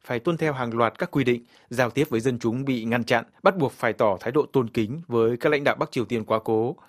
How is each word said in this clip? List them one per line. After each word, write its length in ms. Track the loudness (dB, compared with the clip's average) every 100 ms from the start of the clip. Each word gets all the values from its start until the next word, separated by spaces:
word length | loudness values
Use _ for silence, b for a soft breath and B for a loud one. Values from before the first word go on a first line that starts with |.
phải 160 | -6 -4
tuân 180 | -2 0
theo 160 | -2
hàng 240 | -2 -2 0
loạt 220 | 0 0
các 120 | -4
quy 120 | 0
định, 220 | 2 0 -4 b b
giao 200 | -2 0
tiếp 200 | 0 0
với 100 | 0
dân 200 | 0 0
chúng 260 | -2 -2 -2
bị 180 | -2
ngăn 200 | 0 -2
chặn, 220 | 2 0 -2 b
bắt 140 | 0 2
buộc 140 | 0
phải 220 | 0 -2
tỏ 240 | 2 0 0
thái 120 | -2
độ 140 | 0 0
tôn 240 | 0 0
kính 320 | 0 -2 -4 -2
với 300 | 2 2 2
các 120 | 0
lãnh 140 | 2
đạo 120 | 2 0
Bắc 120 | -2
Triều 140 | -4 -2
Tiên 200 | -4 0
quá 140 | -2
cố 320 | 0 0 0 -4